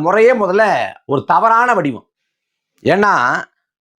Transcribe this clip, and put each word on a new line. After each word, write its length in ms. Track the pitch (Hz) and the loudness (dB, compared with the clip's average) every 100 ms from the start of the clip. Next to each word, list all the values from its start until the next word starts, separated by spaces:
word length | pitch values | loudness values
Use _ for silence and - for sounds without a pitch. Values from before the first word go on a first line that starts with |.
| 156 | 0
முறையே 300 | 202 233 247 | 2 2 2
முதல்ல 200 | 190 196 214 147 98 - - | 0 0 0 -2 -4 -10 -6
ஒரு 120 | 135 - 170 | -4 -2 0
தவறான 380 | 220 226 247 214 | 2 2 0 -2
வடிவம். 300 | 151 110 - _ _ _ _ _ _ _ | -4 -8 -14 _ _ _ _ _ _ _
ஏன்னா 300 | 113 180 202 170 123 160 - _ _ _ _ | -2 0 2 2 0 -2 -8 _ _ _ _